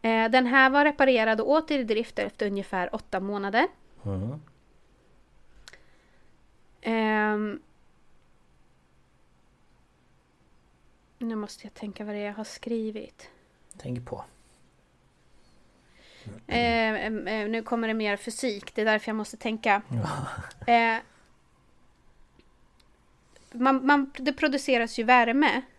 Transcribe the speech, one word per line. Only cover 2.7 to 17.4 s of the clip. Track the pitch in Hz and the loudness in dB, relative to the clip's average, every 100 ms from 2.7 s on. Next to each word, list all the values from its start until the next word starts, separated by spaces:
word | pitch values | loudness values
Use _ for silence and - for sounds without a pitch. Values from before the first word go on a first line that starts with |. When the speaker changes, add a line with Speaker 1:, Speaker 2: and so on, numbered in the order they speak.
| 190 180 214 | -4 -4 -6
Speaker 1:
åtta | - 190 | -6 -6
månader. | 196 202 196 220 349 - - - | -4 -4 0 2 0 -2 -20 -12
Speaker 2:
Mhm. | 101 95 104 151 151 _ _ _ _ _ _ _ _ _ - - - - - _ _ _ - _ _ _ _ _ | -6 -6 -6 -8 -16 _ _ _ _ _ _ _ _ _ -20 -20 -20 -20 -20 _ _ _ -20 _ _ _ _ _
Speaker 1:
Ehm. | - 226 214 214 214 214 214 - _ _ _ _ _ - _ _ _ _ _ _ _ _ _ _ _ _ _ _ _ _ _ _ _ _ _ _ _ _ _ _ _ _ _ _ | -4 0 0 2 0 0 -4 -8 _ _ _ _ _ -20 _ _ _ _ _ _ _ _ _ _ _ _ _ _ _ _ _ _ _ _ _ _ _ _ _ _ _ _ _ _
Nu | 233 220 | -8 -6
måste | 208 - 208 | -8 -12 -20
jag | |
tänka | - 214 196 208 | -14 -14 -10 -10
vad | 208 | -8
det | |
är | 208 | -8
jag | |
har | 202 | -10
skrivit. | 220 - - 233 220 214 - _ - _ _ _ _ - | -12 -12 -6 -4 -4 -8 -14 _ -20 _ _ _ _ -16
Speaker 2:
Tänk | 135 123 123 | -10 -8 -8
på. | - - _ _ _ _ _ _ _ _ _ _ _ _ - _ _ _ _ - - 104 151 - | -12 -14 _ _ _ _ _ _ _ _ _ _ _ _ -20 _ _ _ _ -20 -20 -18 -18 -4
Speaker 1:
Eh, | 233 240 233 220 214 220 | 0 2 2 0 -2 -4
em, | 214 - | -4 -4
eh, | 214 | -4